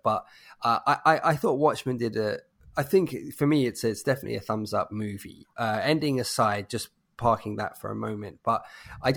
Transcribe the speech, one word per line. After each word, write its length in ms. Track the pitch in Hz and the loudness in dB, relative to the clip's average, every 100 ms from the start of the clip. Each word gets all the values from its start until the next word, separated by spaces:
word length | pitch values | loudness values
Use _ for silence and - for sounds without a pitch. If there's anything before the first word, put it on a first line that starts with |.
But, 220 | 110 107 - - - - | 0 0 -4 -20 -20 -6
uh, 180 | 117 113 - | 0 0 2
I, 100 | 143 156 | 2 4
I, 140 | 156 165 | 4 4
I 40 | 151 | 2
thought 200 | 170 143 | 2 2
Watchmen 420 | 151 120 131 123 | 2 2 -2 -2
did 180 | 117 110 | -2 0
a, 240 | 107 - - _ - - | -2 -2 -8 _ -10 -4
I 60 | |
think 500 | - 190 165 123 147 | 2 4 2 -4 -10
for 120 | - 143 | 0 2
me, 200 | 151 123 | 4 2
it's, 160 | - | 0
it's 200 | 113 104 | -2 -2
definitely 340 | - 127 104 113 | 0 -2 -2 -8
a 40 | |
thumbs 320 | - 110 104 | -4 -4 -2
up 160 | 101 - | -2 -2
movie. 580 | 104 104 98 - - - - | -4 -6 -6 -12 -18 -18 -6
Uh, 240 | 113 107 | -2 0
ending 380 | 135 160 147 131 | 2 2 2 0
aside, 480 | 117 - 110 104 98 | -2 2 2 2 -4
just 180 | 117 - _ _ - | -6 -8 _ _ -2
parking 400 | 117 110 107 101 | 0 0 -2 -6
that 220 | 104 - | -6 -8
for 120 | 107 | -10
a 40 | 107 | -6
moment, 440 | 104 107 104 - | -6 -6 -10 -6
but 220 | - 113 - - - - | 0 0 -2 -20 -18 -4
I, 100 | 131 | -2